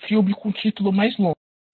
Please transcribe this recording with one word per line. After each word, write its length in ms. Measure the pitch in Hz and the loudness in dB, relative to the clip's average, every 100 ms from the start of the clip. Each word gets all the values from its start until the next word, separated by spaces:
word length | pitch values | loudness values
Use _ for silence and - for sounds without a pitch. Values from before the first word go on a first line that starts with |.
| - | -2
filme 260 | 214 190 | 2 2
com 180 | 202 214 | 0 -4
título 420 | - 214 - 196 | -4 -4 -2 0
mais 240 | 190 220 262 | 2 0 0
longo. 180 | 185 151 _ _ _ | -2 -2 _ _ _